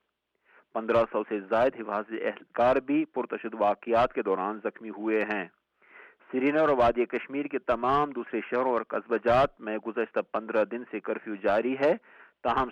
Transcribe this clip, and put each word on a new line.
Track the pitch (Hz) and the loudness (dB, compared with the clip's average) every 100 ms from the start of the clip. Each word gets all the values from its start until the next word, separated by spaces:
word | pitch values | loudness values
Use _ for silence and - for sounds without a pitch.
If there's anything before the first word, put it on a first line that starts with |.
| _ _ _ _ _ - _ | _ _ _ _ _ -20 _
پندرہ | 113 113 117 113 | -6 2 2 2
سو | 107 107 | -2 -4
سے | 107 | -6
زائد | 95 113 131 123 | 0 2 2 0
حفاظتی | 107 104 107 110 107 | -6 -6 -6 -4 -4
اہلکار | 101 - - 123 131 | -6 -8 2 4 4
بھی | 131 147 156 | 2 0 0
پرتشدد | 131 117 110 117 113 | -4 -6 -6 -8 0
واقعات | 104 101 - 113 - | 0 0 0 2 2
کے | - | 0
دوران | 104 92 98 107 | -2 0 -2 -4
زخمی | 107 - 113 | -8 -8 -14
ہوئے | 101 110 110 104 | -6 0 0 0
ہیں۔ | 104 85 _ _ _ _ - - _ _ | -4 -8 _ _ _ _ -20 -20 _ _
سری | 127 135 | 0 2
نگر | 151 | 4
اور | 156 | 4
وادی | 131 117 120 117 | 6 4 4 0
کشمیر | 113 - 139 139 | -2 -6 -6 -4
کے | 135 | -4
تمام | - 117 123 143 147 | -2 0 2 2 0
دوسرے | 123 113 113 - | -4 -6 -6 -2
شہروں | 123 131 | 0 0
اور | 117 110 | 0 -2
قصبہ | 113 113 113 117 | -6 -2 0 4
جات | 120 143 - | 4 2 -2
میں | 113 107 117 | -6 -6 -4
گزشتہ | 110 110 110 98 | -4 -4 -4 -4
پندرہ | 113 110 110 101 | -6 -2 0 0
دن | 117 123 | -4 -8
سے | 107 | -8
کرفیو | 107 110 113 101 | -6 -6 -6 -4
جاری | 101 104 120 131 | 0 2 0 2
ہے۔ | 143 214 - - - _ | 2 2 -4 -20 -20 _
تاہم | 120 123 127 | -2 0 -2